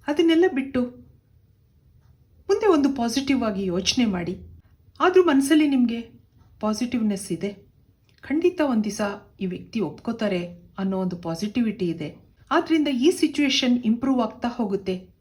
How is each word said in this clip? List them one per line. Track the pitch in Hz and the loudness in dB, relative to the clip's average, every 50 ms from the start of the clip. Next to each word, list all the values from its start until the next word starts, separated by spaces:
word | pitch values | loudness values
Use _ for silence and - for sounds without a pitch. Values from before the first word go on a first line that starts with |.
| _ | _
ಅದನ್ನೆಲ್ಲ | - 294 311 330 330 320 320 359 370 - | -2 0 2 4 4 4 4 4 2 2
ಬಿಟ್ಟು | 269 254 - - 254 247 247 - - - - - _ _ _ _ _ _ _ _ _ _ _ _ _ _ _ _ _ _ _ _ _ _ _ _ _ _ - | -2 -6 -4 -4 -4 -4 -4 -8 -18 -20 -20 -20 _ _ _ _ _ _ _ _ _ _ _ _ _ _ _ _ _ _ _ _ _ _ _ _ _ _ -2
ಮುಂದೆ | 392 453 453 | 0 2 4
ಒಂದು | 415 339 294 269 277 277 | 4 4 4 4 0 0
ಪಾಸಿಟಿವ್ | - 233 233 233 277 269 - 277 240 233 | -2 -4 -2 -2 -4 0 0 0 0 0
ಆಗಿ | 220 196 190 196 | -2 -4 -4 -4
ಯೋಚನೆ | 185 170 185 - - - 262 240 | -2 -2 -2 -2 -2 0 0 0
ಮಾಡಿ. | 214 190 180 170 170 190 - - - - - _ _ _ _ _ - _ - | 0 0 -4 -4 -6 -8 -10 -14 -20 -20 -20 _ _ _ _ _ -20 _ 2
ಆದ್ರೂ | 294 370 359 370 349 | 2 6 6 6 6
ಮನ್ಸಲ್ಲಿ | 339 277 269 277 277 320 302 302 | 6 4 4 4 4 4 4 4
ನಿಮ್ಗೆ | 285 277 254 240 220 233 233 226 - - - _ _ _ _ - _ - _ | 4 4 2 2 2 0 -6 -8 -14 -20 -20 _ _ _ _ -20 _ -12 _
ಪಾಸಿಟಿವ್ನೆಸ್ | - 214 214 214 247 240 - 240 220 208 196 185 - - | -4 -4 -2 -2 -4 -4 -2 0 0 0 -2 -2 -4 -8
ಇದೆ, | 175 165 196 202 196 - - _ _ _ _ _ _ _ _ _ _ _ | -6 -6 -6 -8 -8 -10 -20 _ _ _ _ _ _ _ _ _ _ _
ಖಂಡಿತ | - - 269 320 359 359 359 359 302 | -8 -4 -2 2 2 2 2 2 0
ಒಂದ್ | 269 247 214 208 | 2 2 0 0
ದಿವಸ | 214 196 - 208 202 202 - - - _ - | -2 -2 -2 -4 -4 -4 -8 -14 -20 _ -8
ಈ | 202 | -6
ವ್ಯಕ್ತಿ | 180 180 - - - - 226 | -6 -6 -8 -12 -8 -4 -4
ಒಪ್ಕೋತಾರೆ | 196 147 - - - 240 226 - 220 202 190 175 175 175 - - - - _ | -4 -4 -4 -8 -8 -8 -4 -4 -2 -2 -2 -4 -6 -8 -12 -18 -20 -16 _
ಅನ್ನೋ | - 196 190 190 | -6 -4 -2 -2
ಒಂದು | 190 185 180 180 | -2 -2 -4 -6
ಪಾಸಿಟಿವಿಟಿ | 175 - 170 165 165 208 208 - 254 233 220 - - 185 170 | -6 -8 -8 -6 -6 -6 -4 -2 -2 -2 -2 -2 -2 -4 -4
ಇದೆ. | 156 165 151 160 - - _ _ _ _ - _ | -2 -4 -8 -10 -10 -16 _ _ _ _ -6 _
ಆದ್ರಿಂದ | 269 339 330 - 320 320 294 | 0 0 2 2 0 2 2
ಈ | 294 277 233 254 339 | 0 0 2 2 2
ಸಿಚುವೇಶನ್ | 359 - 330 294 - - 285 269 269 - 269 247 247 240 - | 2 2 0 0 2 0 0 2 2 2 2 2 0 2 2
ಇಂಪ್ರೂವ್ | 214 226 233 - 277 262 247 | 0 0 0 0 0 2 0
ಆಗ್ತಾ | 226 220 - - - 240 | 0 -2 -4 -6 -6 -6
ಹೋಗುತ್ತೆ. | - - 226 190 196 190 190 185 185 185 - - _ _ | -4 -2 -2 -2 -2 -4 -4 -4 -6 -6 -8 -16 _ _